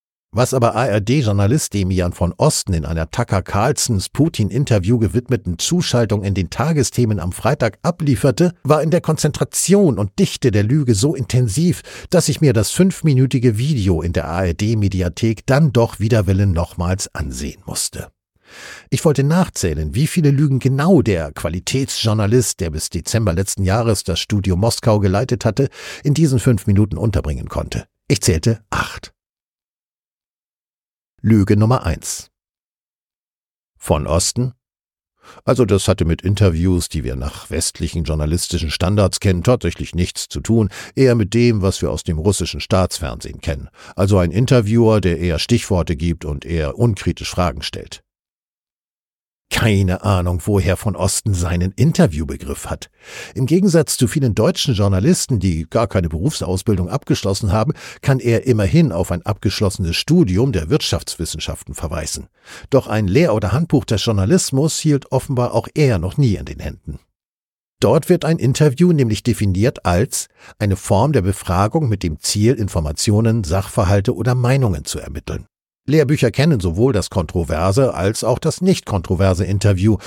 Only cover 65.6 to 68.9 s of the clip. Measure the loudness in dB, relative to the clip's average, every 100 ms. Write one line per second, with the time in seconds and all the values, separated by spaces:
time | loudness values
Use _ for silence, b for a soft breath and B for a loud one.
65.6 | -2 0 2 2 0 0 2 0 -4 -10
66.6 | -10 -12 -12 -14 _ _ _ _ _ _
67.6 | _ -2 2 4 4 0 0 0 0 2
68.6 | 2 4 4